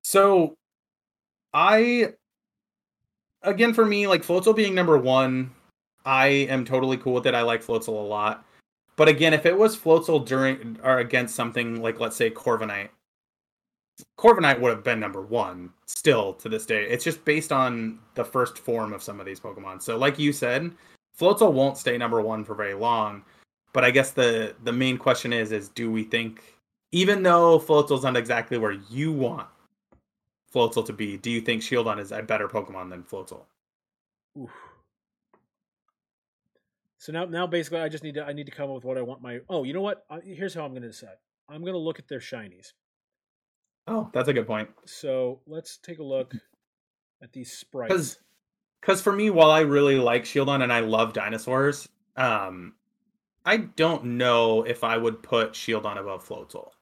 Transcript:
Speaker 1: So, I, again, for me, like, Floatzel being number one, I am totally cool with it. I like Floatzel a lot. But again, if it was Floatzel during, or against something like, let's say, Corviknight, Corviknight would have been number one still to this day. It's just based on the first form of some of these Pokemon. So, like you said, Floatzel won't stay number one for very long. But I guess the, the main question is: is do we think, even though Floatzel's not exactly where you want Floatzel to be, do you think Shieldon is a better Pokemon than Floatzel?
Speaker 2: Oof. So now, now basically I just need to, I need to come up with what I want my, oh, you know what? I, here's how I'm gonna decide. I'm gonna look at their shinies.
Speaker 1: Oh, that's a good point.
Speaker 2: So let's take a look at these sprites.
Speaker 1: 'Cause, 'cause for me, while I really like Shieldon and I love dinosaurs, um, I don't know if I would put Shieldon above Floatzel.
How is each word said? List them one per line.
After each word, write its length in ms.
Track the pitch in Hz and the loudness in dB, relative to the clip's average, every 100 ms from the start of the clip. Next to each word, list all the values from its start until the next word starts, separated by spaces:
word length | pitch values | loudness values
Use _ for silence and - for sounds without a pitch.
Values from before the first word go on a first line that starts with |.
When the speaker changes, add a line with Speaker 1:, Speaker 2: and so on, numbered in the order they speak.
Speaker 1:
So, 540 | - 196 202 190 160 - _ _ _ _ _ _ _ _ _ | 4 4 6 6 2 -4 _ _ _ _ _ _ _ _ _
I, 600 | 143 185 220 240 247 214 - _ _ _ _ _ _ _ _ _ _ _ _ | 2 6 6 4 4 0 -2 _ _ _ _ _ _ _ _ _ _ _ _
again, 320 | 190 190 233 | -4 2 2
for 120 | 226 220 | 4 4
me, 220 | 202 202 | 4 2
like, 160 | 175 | 2
Floatzel 320 | - 180 190 220 | 2 2 4 4
being 200 | 202 185 | 2 2
number 220 | 175 147 | 4 4
one, 540 | 127 131 131 127 131 _ _ _ _ _ 131 | 6 4 2 0 -6 _ _ _ _ _ -2
I 220 | 131 139 | 4 4
am 380 | 139 135 131 120 | 4 0 -2 0
totally 320 | 131 131 131 | 0 0 -2
cool 160 | 131 | 0
with 120 | 123 127 | 0 2
it. 60 | 120 | 2
I 60 | |
like 220 | 117 117 | 0 -2
Floatzel 260 | - 113 110 | -2 -4 -4
a 20 | 107 104 | -6 -4
lot. 380 | 104 107 107 _ _ _ _ _ - | -2 -2 -4 _ _ _ _ _ 4
But 120 | 156 | 6
again, 260 | 147 160 | 6 4
if 120 | 156 170 | 4 4
it 120 | 185 | 4
was 180 | 214 220 | 4 2
Floatzel 480 | 165 160 165 156 127 | 4 4 6 0 2
during, 520 | 131 135 131 113 113 | 0 0 -2 -10 -4
or 160 | 131 127 | 2 2
against 360 | 120 127 120 - | 2 -2 -2 -4
something 460 | 120 120 117 117 | -4 -4 -6 -4
like, 180 | 113 113 | -6 -4
let's 160 | 113 - | -6 0
say, 140 | 117 | -2
Corviknight, 600 | 113 - 110 107 101 101 _ _ _ _ _ _ _ _ _ _ _ - - | 0 -2 -2 -2 -8 -10 _ _ _ _ _ _ _ _ _ _ _ -20 4
Corviknight 420 | 226 220 151 123 | 6 6 4 2
would 80 | 123 | 2
have 140 | 107 | 0
been 160 | 113 113 | -2 -2
number 220 | 104 95 | -4 -8
one 500 | 98 113 95 90 90 _ - | -6 -4 -4 -8 -18 _ -14
still 480 | - 156 120 98 92 | 0 2 2 0 -6
to 120 | 113 | -8
this 180 | 110 - | -8 -2
day. 200 | 107 104 | -2 -2
It's 140 | 120 | -4
just 220 | 165 151 - | -4 -4 -2
based 260 | 151 156 | -2 0
on 480 | 135 127 117 113 113 _ - | 0 0 -2 -8 -10 _ -8
the 80 | |
first 340 | 120 131 120 - | -4 -2 -2 -4
form 340 | - 117 107 | -6 -4 -4
of 100 | 98 | -8
some 160 | - 101 | -14 -14
of 60 | 98 | -14
these 140 | 95 | -14
Pokemon. 420 | 110 101 95 92 | -14 -14 -16 -12
So, 160 | - 117 | -6 0
like 200 | 139 143 | 0 2
you 120 | 147 | -2
said, 400 | 143 120 131 170 - _ _ _ - | 0 -2 -2 -6 -12 _ _ _ 0
Floatzel 320 | 175 202 214 | 2 4 4
won't 260 | 135 135 135 | 4 2 0
stay 200 | 131 120 | -4 -2
number 240 | 117 113 | 0 0
one 240 | 110 110 104 | 0 -4 -8
for 100 | 104 | -6
very 180 | 101 | -6
long. 500 | 98 117 113 107 101 _ _ _ _ _ | -2 0 0 -2 -6 _ _ _ _ _
But 100 | 131 | 2
I 80 | 123 | 4
guess 200 | 131 135 | 4 0
the, 440 | - 120 113 107 - | 0 2 0 -4 -8
the 80 | 117 | -6
main 240 | 120 131 127 | -2 -2 0
question 340 | 135 123 120 | 0 0 0
is: 180 | 117 107 | -4 -2
is 180 | 107 104 | -6 -8
do 220 | - 117 | -8 -4
we 120 | 110 | -4
think, 380 | 110 113 113 110 - _ _ _ _ | -2 -4 -4 -12 -20 _ _ _ _
even 300 | 175 185 202 | 0 2 4
though 360 | 185 170 170 160 | 4 6 6 6
Floatzel's 440 | 160 151 147 135 | 6 2 4 0
not 140 | 131 123 | 0 -2
exactly 400 | 113 117 113 120 | 0 -4 -2 -2
where 140 | 107 98 98 | -2 -4 -10
you 220 | 120 156 | -6 -4
want 360 | 147 123 - - _ _ _ _ _ _ _ _ _ _ | -2 -4 -4 -14 _ _ _ _ _ _ _ _ _ _
Floatzel 320 | 127 117 117 110 | 0 2 0 -6
to 60 | |
be, 240 | 107 104 101 | -8 -8 -8
do 120 | 117 | -6
you 100 | 117 | -4
think 200 | 113 113 | -4 -4
Shieldon 380 | - 123 113 104 | -2 -2 -2 -6
is 120 | 98 | -8
a 120 | 104 | -12
better 240 | 110 107 101 | -4 -4 -2
Pokemon 420 | 110 95 92 92 | -6 -8 -14 -14
than 140 | 90 | -16
Floatzel? 380 | 87 98 95 110 _ _ _ _ _ _ _ _ _ 143 | -14 -14 -14 -20 _ _ _ _ _ _ _ _ _ -20
Speaker 2:
Oof. 100 | 123 - - _ _ _ _ _ _ _ _ _ _ _ _ _ _ _ _ _ _ _ _ _ _ _ | -18 -20 -20 _ _ _ _ _ _ _ _ _ _ _ _ _ _ _ _ _ _ _ _ _ _ _
So 140 | - | -12
now, 120 | 165 180 | -8 -6
now 200 | 165 180 | -6 -2
basically 320 | 170 147 165 | -4 -4 -6
I 100 | 156 | -6
just 140 | 156 | -8
need 120 | 156 143 | -10 -10
to, 100 | 147 | -10
I 80 | |
need 140 | 147 139 | -12 -14
to 40 | |
come 180 | - 139 | -12 -10
up 60 | 131 | -10
with 80 | 123 | -8
what 120 | 131 | -6
I 40 | |
want 200 | 123 131 | -8 -12
my, 180 | 123 120 - | -14 -14 -8
oh, 140 | 175 | -6
you 100 | 131 | -6
know 80 | 170 | -6
what? 240 | 202 185 _ | -6 -8 _
I, 100 | 156 | -20
here's 320 | 185 180 196 | -18 -10 -10
how 120 | 165 147 | -8 -12
I'm 80 | |
gonna 140 | 131 120 | -12 -16
decide. 300 | - 110 92 _ _ _ | -18 -20 -20 _ _ _
I'm 160 | 151 | -14
gonna 140 | 170 185 | -10 -8
look 220 | 160 156 | -8 -10
at 80 | _ | _
their 120 | 135 | -14
shinies. 540 | - 123 104 90 - _ _ _ _ _ _ _ _ _ _ _ - | -12 -16 -16 _ -20 _ _ _ _ _ _ _ _ _ _ _ -6
Speaker 1:
Oh, 220 | 220 214 | -6 -4
that's 140 | 123 127 | -2 0
a 40 | |
good 140 | 131 110 | -2 -2
point. 220 | 107 110 _ - | -6 -8 _ -20
Speaker 2:
So 540 | - 143 131 127 127 _ | -12 -6 -4 -6 -8 _
let's 300 | 156 160 - | -16 -16 -20
take 220 | - 160 | -20 -16
a 40 | |
look 300 | 143 135 127 113 _ _ _ _ _ _ _ _ | -8 -6 -8 -14 _ _ _ _ _ _ _ _
at 80 | 127 | -20
these 200 | 131 120 | -20 -18
sprites. 400 | - - 135 117 | -20 -14 -10 -2
Speaker 1:
'Cause, 240 | 185 135 - _ _ _ _ _ _ | -2 -4 -12 _ _ _ _ _ _
'cause 200 | - 190 | -2 0
for 120 | 208 | 0
me, 160 | 196 214 | 0 2
while 200 | 175 156 | 6 8
I 100 | 156 | 8
really 360 | 151 143 143 135 | 4 4 4 4
like 260 | 120 120 - | 2 0 0
Shieldon 360 | 143 135 139 | -2 0 0
and 100 | 123 | 0
I 80 | 117 | 0
love 320 | 110 110 113 | 0 0 0
dinosaurs, 760 | 107 101 110 123 131 139 143 - _ _ - | -2 -6 -8 -4 0 0 -2 -14 _ _ -4
um, 560 | 127 107 95 92 87 _ _ _ _ _ _ _ 175 | -2 -2 -6 -12 -18 _ _ _ _ _ _ _ 0
I 120 | 220 | 0
don't 460 | - - 160 160 | -2 0 0 0
know 600 | 120 120 123 117 113 113 | -4 0 4 4 4 2
if 200 | 113 117 | 0 -4
I 140 | 117 113 | -2 0
would 260 | 117 110 | -2 -4
put 300 | - 120 113 | -2 0 0
Shieldon 440 | - - 110 107 101 | -6 -4 -4 -4 -8
above 300 | 98 92 - | -10 -12 -12
Floatzel. 440 | - - - - _ | -16 -14 -18 -18 _